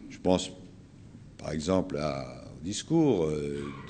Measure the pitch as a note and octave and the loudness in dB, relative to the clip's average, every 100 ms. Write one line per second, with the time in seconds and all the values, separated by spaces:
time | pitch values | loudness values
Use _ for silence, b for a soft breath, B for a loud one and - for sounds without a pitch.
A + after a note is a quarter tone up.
0 | - - F2+ F2+ - - - - - - | -16 -2 4 4 2 -8 -16 -20 -20 -20
1 | - - - - D2+ D#2 E2 F#2+ - D2 | -20 -18 -18 -12 -6 -2 4 4 2 0
2 | D2+ C2+ B1 B1+ - C2 D#2+ G#2 - E3 | -2 -2 -6 -12 -14 -10 -6 -6 0 4
3 | D3+ G2+ D#2 D2+ D2 C#2+ C#2+ C#2 - | 6 6 4 2 -2 -4 -6 -8 -8